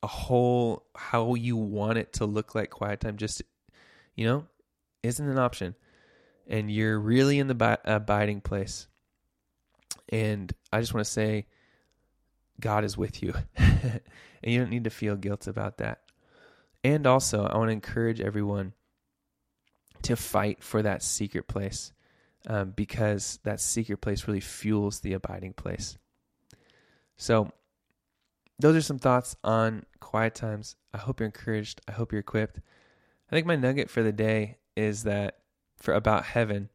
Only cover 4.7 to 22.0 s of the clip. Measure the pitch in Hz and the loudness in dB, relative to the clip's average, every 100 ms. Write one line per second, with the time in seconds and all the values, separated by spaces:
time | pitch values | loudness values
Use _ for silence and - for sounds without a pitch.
4.7 | _ _ _ 117 123 147 135 123 - 92 | _ _ _ -4 -2 -2 2 0 0 -8
5.7 | - _ _ _ _ _ _ - 110 107 | -8 _ _ _ _ _ _ -4 -2 0
6.7 | 104 110 107 107 120 135 143 135 123 113 | 0 2 2 4 6 6 6 2 4 4
7.7 | 110 - 107 107 104 104 104 - 101 98 | 4 2 0 2 2 2 0 -4 -4 -4
8.7 | - - _ _ _ _ _ _ _ _ | -8 -16 _ _ _ _ _ _ _ _
9.7 | _ _ - - 110 110 104 92 - _ | _ _ -16 -4 0 0 -2 -4 -8 _
10.7 | 107 117 117 107 - 107 107 101 _ _ | -2 0 -2 -2 0 0 0 -4 _ _
11.7 | _ _ _ _ _ _ _ _ - 110 | _ _ _ _ _ _ _ _ -8 0
12.7 | 104 104 98 95 - - - - - - | 0 0 -2 -4 -4 -4 -4 -6 4 6
13.7 | - 127 110 - - - - - 120 123 | 6 2 -4 -10 -20 -20 -10 0 2 2
14.7 | 117 110 - 107 101 95 101 - 104 104 | 0 -4 -4 -4 -2 -4 -6 -6 -6 -6
15.7 | - 55 - _ _ _ _ - _ _ | -4 -6 -6 _ _ _ _ -20 _ _
16.7 | _ 127 151 139 127 - 107 101 - 113 | _ 2 4 6 6 6 0 2 2 2
17.7 | 110 - - 117 113 107 107 104 101 95 | 0 -4 -2 0 0 -2 -2 -2 -2 -4
18.7 | - _ _ _ _ _ _ _ _ _ | -10 _ _ _ _ _ _ _ _ _
19.7 | _ _ - - 120 - 101 104 - - | _ _ -12 -2 -2 0 0 0 -2 -4
20.7 | 113 104 95 - - 104 - - - 101 | 0 0 -2 -4 -4 -4 -6 -6 -6 -6
21.7 | - - _ | -8 -12 _